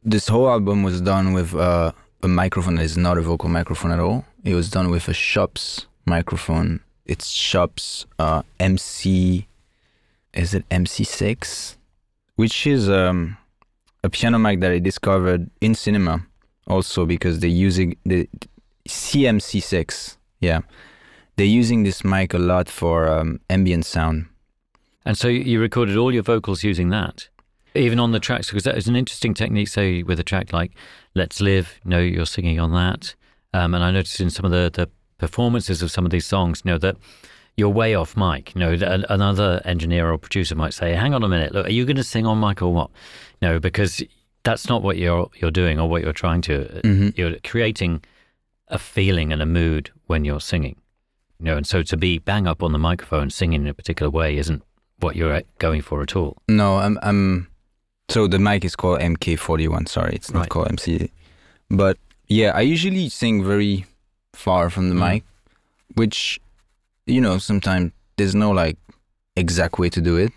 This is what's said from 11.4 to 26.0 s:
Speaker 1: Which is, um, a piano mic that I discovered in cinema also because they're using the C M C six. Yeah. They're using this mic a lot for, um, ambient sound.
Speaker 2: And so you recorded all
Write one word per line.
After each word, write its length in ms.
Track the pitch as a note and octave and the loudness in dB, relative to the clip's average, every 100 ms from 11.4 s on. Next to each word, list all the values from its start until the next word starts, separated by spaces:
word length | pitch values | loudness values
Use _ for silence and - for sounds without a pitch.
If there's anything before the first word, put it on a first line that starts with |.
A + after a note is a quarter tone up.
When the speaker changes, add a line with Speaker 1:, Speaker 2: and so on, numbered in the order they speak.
| - - - - _ _ _ _ _ - | -8 -10 -12 -16 _ _ _ _ _ -2
Speaker 1:
Which 300 | A2 - C#3+ | 0 0 0
is, 220 | C#3 G2 | 2 4
um, 480 | G2 F#2 F#2 E2+ G#2 _ _ _ _ _ _ | 4 4 2 -2 -8 _ _ _ _ _ _
a 60 | F#2+ | -4
piano 280 | - A#2 A#2 | -2 2 4
mic 200 | A2 F#2+ | 4 2
that 120 | F2+ | 2
I 80 | F2+ | 2
discovered 680 | F2+ - - F#2+ F#2 F2+ E2+ _ | 0 -2 0 2 2 0 -2 _
in 160 | A2 A2 | 0 0
cinema 500 | - G#2 F2+ F2 F2 _ _ _ - | 0 0 2 -2 -6 _ _ _ -2
also 400 | F#2+ F2+ - E2 | -2 0 -2 0
because 320 | E2+ F2+ D#2+ | 0 0 0
they're 120 | E2+ | 2
using 460 | F2 F#2+ F2+ F2+ - | 4 4 2 0 -2
the 240 | - F2+ - - - _ _ _ - | -2 0 -2 -10 -20 _ _ _ -14
C 380 | - - C#3+ C3 | -10 -2 2 4
M 100 | G#2+ | 2
C 220 | - G#2 | 0 -6
six. 560 | - F2+ D#2 - - - _ _ | -2 -2 -2 -8 -12 -18 _ _
Yeah. 200 | F2 E2 - - - - - - _ - | 0 0 -2 -16 -20 -20 -20 -20 _ 0
They're 100 | G2+ | 4
using 380 | A2+ A#2 A#2+ | 4 4 4
this 200 | G2+ F#2 | 2 0
mic 300 | F#2+ F#2+ F#2 | 0 2 2
a 40 | F2 | 2
lot 300 | F2 F2+ F2+ | 2 2 0
for, 400 | - E2+ E2 D#2+ | -2 0 2 2
um, 320 | D#2 D#2+ - _ | 0 -2 -6 _
ambient 340 | F#2+ F#2 E2+ | 2 4 2
sound. 420 | D#2+ E2+ D#2+ D#2+ E2 _ _ _ _ _ _ _ | 0 0 0 -2 -6 _ _ _ _ _ _ _
Speaker 2:
And 120 | - G2+ | -4 -2
so 100 | A#2+ | 0
you 320 | A#2+ C3 A#2 | 0 0 0
recorded 360 | A2 B2 A2+ | 2 0 0
all 160 | G2+ | 2